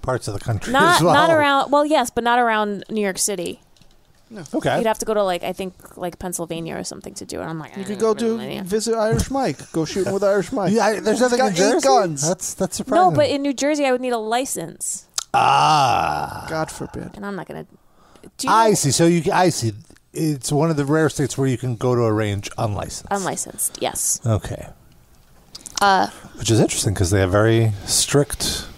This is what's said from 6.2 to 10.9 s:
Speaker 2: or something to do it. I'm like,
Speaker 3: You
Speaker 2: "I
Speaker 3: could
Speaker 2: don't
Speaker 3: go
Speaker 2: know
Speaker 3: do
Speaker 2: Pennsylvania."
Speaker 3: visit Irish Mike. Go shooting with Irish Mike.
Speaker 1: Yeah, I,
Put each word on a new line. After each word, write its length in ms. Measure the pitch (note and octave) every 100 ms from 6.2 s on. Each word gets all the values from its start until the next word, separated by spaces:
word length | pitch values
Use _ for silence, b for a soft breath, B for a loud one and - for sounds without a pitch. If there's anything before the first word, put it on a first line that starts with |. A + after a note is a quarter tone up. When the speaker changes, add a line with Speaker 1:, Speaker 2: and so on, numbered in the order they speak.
| F#3 F3 E3 E3 E3 -
Speaker 2:
or 80 |
something 300 | F3+ - - G3
to 100 | -
do 140 | -
it. 40 | F#2+
I'm 140 | D#3+
like, 160 | D3+ -
Speaker 3:
You 80 |
Speaker 2:
"I 20 | G3
Speaker 3:
could 140 | G3+
Speaker 2:
don't 0 |
Speaker 3:
go 80 | A3
Speaker 2:
know 60 |
Speaker 3:
do 120 | A3 A3+ A3+
Speaker 2:
Pennsylvania." 240 | C3+ C#3
Speaker 3:
visit 320 | F3+ G#3+ A3 A3+
Irish 340 | G#3+ A3+ -
Mike. 420 | C4+ A#3 C3+ -
Go 140 | E3+ D3+
shooting 260 | - F#3+
with 120 | G3
Irish 280 | G3 G3+ F3
Mike. 220 | G#3 F#3
Speaker 1:
Yeah, 120 | A3
I, 60 | G#3